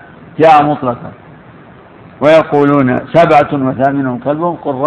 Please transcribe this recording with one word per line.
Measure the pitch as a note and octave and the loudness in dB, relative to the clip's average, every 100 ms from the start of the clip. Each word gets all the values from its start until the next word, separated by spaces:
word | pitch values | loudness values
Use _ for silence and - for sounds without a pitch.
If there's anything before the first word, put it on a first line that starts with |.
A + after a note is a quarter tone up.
| - - - - | -20 -20 -12 0
جاء | D#3 D3+ | 4 4
مطلقا. | D3 D3 C3 A#2 - - - - - - - - - - - - | 2 -2 -4 -6 -12 -20 -20 -20 -20 -20 -20 -20 -20 -20 -20 -2
ويقولون: | C#3 D#3+ D3+ C#3+ C#3+ C#3+ B2+ B2 | 2 2 2 0 2 2 0 -2
"سبعة | - D#3+ E3 D3+ C#3+ D3 C3 | -2 0 4 2 2 -2 -4
وثامنهم | A#2+ C3+ C#3 C3+ B2 | -2 -2 -2 -6 -6
كلبهم، | C3+ D3+ F3 D#3+ | -6 -4 -6 -6
قل | - B2+ | -8 -4